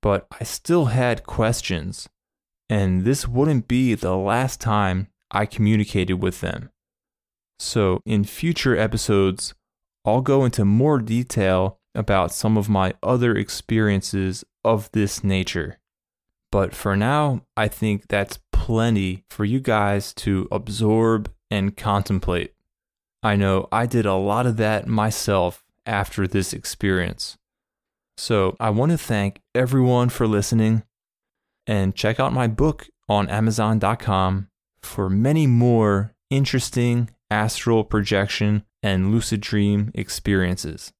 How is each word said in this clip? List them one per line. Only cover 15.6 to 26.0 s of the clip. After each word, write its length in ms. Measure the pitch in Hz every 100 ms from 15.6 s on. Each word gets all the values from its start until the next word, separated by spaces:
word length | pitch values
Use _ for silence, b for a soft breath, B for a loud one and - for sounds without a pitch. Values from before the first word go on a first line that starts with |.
| 71 - _ _ _ _ _ _ _
But 220 | 101 92
for 220 | - 104 98
now, 460 | 113 147 147 123 _ -
I 120 | 107
think 400 | - 110 101 _
that's 320 | 101 98 - _
plenty 760 | - - 113 117 107 95 92 _
for 160 | - 104
you 140 | 131
guys 540 | 131 107 101 101 - -
to 320 | - 95 92
absorb 800 | 95 - 107 110 110 113 110 104 - _
and 240 | 104 98 -
contemplate. 760 | 110 101 98 95 - 87 - _ _ _ _ _ _ _
I 140 | 110 101
know 320 | 98 95 -
I 140 | 110 120
did 200 | 120 104
a 100 | 95
lot 300 | 98 107 127
of 120 | 113
that 300 | 107 107 -
myself 760 | 110 107 - - 98 90 - _ _ -
after 420 | 104